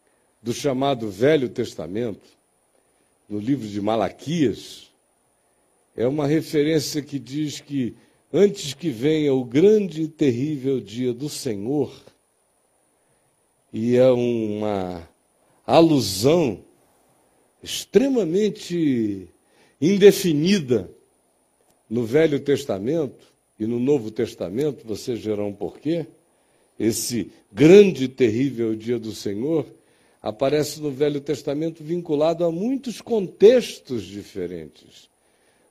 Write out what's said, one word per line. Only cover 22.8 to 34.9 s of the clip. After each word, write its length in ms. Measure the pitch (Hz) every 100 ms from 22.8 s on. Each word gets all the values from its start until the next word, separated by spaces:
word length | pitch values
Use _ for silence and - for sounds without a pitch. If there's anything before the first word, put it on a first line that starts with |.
| 110 165 131 - _ _ _ -
e 60 | 110
no 140 | 120
Novo 300 | 131 147 107
Testamento, 800 | - 110 - 90 110 151 - 110
vocês 320 | 95 131 110
verão 320 | 107 104 104
por 280 | 98 87 -
quê. 260 | 147 170 147 _ _ _ _ _ _ -
Esse 520 | 107 107 - 120 85 - _
grande 540 | 101 156 202 196 131 131
e 20 |
terrível 680 | - 117 113 139 117 113 110
dia 220 | 110 117
do 140 | 110
Senhor 540 | 98 107 101 139 165 - - _ _ _ _
aparece 580 | 107 107 135 151 147 160
no 120 | 147
Velho 280 | 131 147 143
Testamento 640 | 143 143 147 143 165 160
vinculado 640 | 151 175 170 147 160 170 170
a 60 |
muitos 500 | 165 226 269 247 -
contextos 1000 | - 220 180 - 202 254 - - - 120
diferentes, 1080 | 92 101 - 98 87 85 76 - _